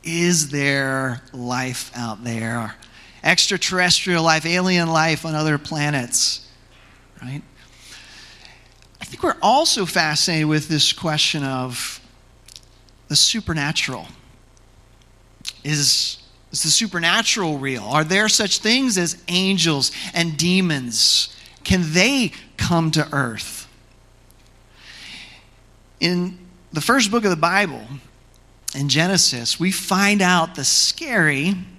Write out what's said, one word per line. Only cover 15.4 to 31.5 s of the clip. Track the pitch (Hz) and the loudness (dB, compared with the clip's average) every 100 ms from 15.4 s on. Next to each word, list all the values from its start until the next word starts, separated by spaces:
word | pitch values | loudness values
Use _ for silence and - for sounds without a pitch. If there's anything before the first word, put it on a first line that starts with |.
| - - | -16 -10
Is, | 143 147 139 - - - - - _ | -4 0 2 2 -2 -6 -16 -20 _
is | - | -6
the | 160 | 0
supernatural | - 220 175 165 202 226 233 175 147 | 0 0 0 2 2 2 0 -2 -2
real? | 135 127 | -4 -6
Are | 104 143 | 0 0
there | 156 190 214 | 2 2 4
such | - 208 - | 2 2 0
things | 214 247 262 190 | 2 2 2 2
as | 170 160 - | -2 -4 -2
angels | 180 190 196 160 147 127 - - | 0 2 2 2 0 -2 -4 -6
and | 170 170 147 | -2 -2 0
demons? | 165 185 185 147 123 113 - - - - - - | 2 2 2 -2 -4 0 2 2 -2 -8 -20 -14
Can | - 190 | 0 0
they | 160 165 214 277 208 - - - | 2 4 4 2 0 -4 -20 -6
come | - 170 160 | 0 2 2
to | 151 139 | 0 0
earth? | 143 127 110 - - - - _ - _ _ _ - - - - - - - - - - - - - _ _ _ _ | -2 -2 -6 -12 -14 -18 -20 _ -20 _ _ _ -20 -20 -20 -20 -20 -20 -20 -18 -18 -20 -20 -20 -20 _ _ _ _
In | 165 180 180 180 - - - | 0 2 -2 -6 -20 -20 -10
the | 156 | -6
first | 147 262 214 | 2 2 4
book | 233 | 2
of | 208 | 2
the | 170 | 2
Bible, | 165 190 196 127 110 135 - - - - _ - - 135 | 2 2 0 -4 -14 -16 -18 -20 -20 -20 _ -16 -10 -4
in | 143 | 0
Genesis, | 131 175 190 - 123 117 - | 2 4 4 2 0 -4 -2
we | 175 | -2
find | 190 - 190 202 208 | -2 -2 2 4 4
out | 185 180 165 - | 4 4 2 -2
the | 135 | 0
scary | - - - 330 226 156 135 160 | 2 2 -2 -2 2 2 2 0